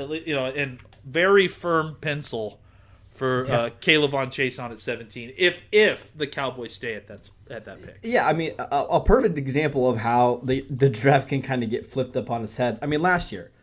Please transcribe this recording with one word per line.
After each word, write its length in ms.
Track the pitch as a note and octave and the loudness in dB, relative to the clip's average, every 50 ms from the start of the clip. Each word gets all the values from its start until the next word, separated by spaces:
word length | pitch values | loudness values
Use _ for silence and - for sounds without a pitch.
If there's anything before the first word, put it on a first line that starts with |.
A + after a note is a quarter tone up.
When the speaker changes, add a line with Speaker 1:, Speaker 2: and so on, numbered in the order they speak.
| C#3 C#3+ D#3 D#3+ D#3+ | -8 -8 -8 -6 -4
Speaker 1:
you 120 | E3 D3 | -4 -2
know, 100 | C3+ B2+ | -2 -2
in 340 | C3 C3+ C#3+ C#3 C3+ B2+ - - - - - - | -2 -4 -4 -6 -6 -8 -14 -20 -20 -20 -20 -18
very 440 | C3+ B2+ E3 F3+ G3 G3+ G3+ F#3+ | -4 0 2 4 6 6 6 4
firm 500 | E3+ - - - F3 E3 D#3+ D#3 D#3 D3 - | 2 -2 -4 -2 0 0 0 0 -2 -8 -8
pencil 640 | - D#3+ C#3+ D3 C#3+ - B2 A2+ G#2+ G#2 - - - - _ - - - - - - - | -6 -6 -6 -4 -6 -6 -6 -6 -6 -8 -10 -14 -20 -20 _ -20 -20 -20 -20 -20 -20 -20
for, 340 | - - C3+ B2+ B2+ B2+ B2+ | -10 -4 -2 0 0 0 0
Speaker 2:
Yeah. 60 | C3 B2 | 0 0
Speaker 1:
uh, 120 | A#2+ A#2 A#2+ - - | 0 0 -2 -6 -2
Kayla 260 | - E3+ D#3 D3+ D3 C#3 | 2 4 4 4 4 2
Von 180 | C#3+ C3+ C3 B2 | 0 -2 -4 -4
Chaisson 400 | - - C3+ B2+ - - B2 A#2+ | -4 -4 -4 -4 -4 -8 -10 -12
at 80 | A2+ G#2+ | -12 -10
seventeen, 540 | - C3 A#2+ A2+ A#2 G#2+ - B2 A#2 A#2+ C3 | -8 -8 -8 -8 -10 -14 -16 -16 -16 -14 -2
if, 280 | F3 F3+ F3 F3 - - - | 0 0 0 0 -2 -8 2
if 440 | - G#3 G#3+ F3+ B2 - - - - | 4 4 4 4 2 -2 -10 -18 -8
the 120 | D3+ D3 | -8 -8
Cowboys 460 | C#3 - D3 C3+ B2+ B2+ B2 A#2 A2+ - | -6 -4 -4 -6 -4 -6 -8 -10 -10 -10
stay 200 | - B2+ A#2 A2 | -8 -8 -8 -8
at 140 | G2+ - | -8 -12
that, 200 | - G#2 - - - - _ - - | -16 -20 -20 -20 -20 -20 _ -18 -16
at 160 | B2+ A2 - | -14 -14 -14
that 160 | G2+ F#2+ - | -16 -18 -18
pick. 160 | - - - - - | -18 -20 -20 -12 -6
Speaker 2:
Yeah, 240 | A3+ B3 G3 B2 | 0 0 2 4
I 60 | D3 D#3 | 4 2
mean, 180 | E3 E3 D#3+ - - | 2 -2 -4 -6 -8
a, 260 | B2+ - C3+ C#3 - - | -6 -2 0 -2 0 2
a 80 | D#3+ E3 - | 0 2 6
perfect 360 | - G3 B3 C#4 G#3 E3 D3 | 6 6 6 6 2 0 0
example 500 | C3+ C3+ B2+ D3 D#3 D3 C#3 C3+ B2+ B2+ | -4 -2 0 0 0 2 2 2 2 2
of 80 | A#2+ | 2
how 440 | A2 A2 A#2 A#2+ B2 B2 B2 A#2+ B2 B2 | 2 0 2 4 4 4 4 2 0 -2
the, 180 | B2 C3 C3+ - - | -2 -2 -2 -2 -6
the 200 | C#3+ A#2+ C#3 C3+ | 0 2 4 4
draft 380 | A2+ A2 C3 C#3 D3 C3 C#3 - | 4 4 4 4 4 4 2 0
can 120 | D3 C3+ | -4 -4
kinda 240 | - - C3 B2 A#2 | -2 -2 -2 -2 -2
get 220 | G#2+ A#2 - - | -2 -4 -4 -6
flipped 280 | - - C3+ B2 - - | -6 -4 -4 -4 -2 -4
up 140 | B2+ G#2+ - | -6 -4 -2
on 140 | A#2+ A#2 A2+ | -4 -4 -6
its 120 | G#2+ - | -8 -4
head. 200 | - B2+ A#2+ A2 - D3 | -2 -2 -2 -2 -4 -4
I 20 | |
mean, 160 | C#3+ D3+ D3+ | -2 -2 0
last 300 | E3 F#3 F3+ E3+ - - | 2 2 2 0 0 -6
year, 200 | G#2 F2+ E2+ - _ _ | -8 -12 -12 -16 _ _